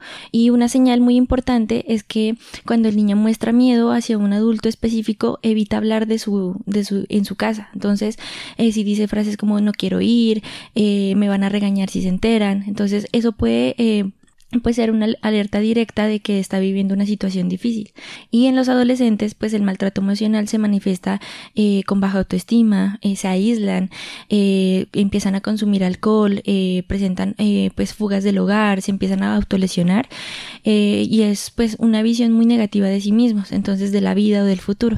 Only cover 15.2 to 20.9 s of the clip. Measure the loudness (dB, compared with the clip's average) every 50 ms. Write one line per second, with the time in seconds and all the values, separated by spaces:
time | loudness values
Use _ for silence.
15.2 | -2 -2 0 0 -2 -2 -2 0 0 2 2 0 0 -2 -2 -2 0 0 -2 -2
16.2 | -2 -2 -2 -2 -2 -2 -2 -2 -2 0 0 0 0 0 0 0 0 -2 -2 -2
17.2 | -2 -4 -2 -2 -2 -2 -4 -2 -4 -4 -4 -4 -8 -12 -16 -20 -20 -18 -18 -18
18.2 | -8 0 2 4 4 4 4 2 2 2 2 2 2 2 2 2 2 2 2 0
19.2 | -2 -4 -4 -6 -6 -2 -2 0 0 0 -2 -2 -2 -2 -2 -2 -2 0 0 0
20.2 | 0 0 0 0 0 0 -2 0 0 2 0 0 0 -2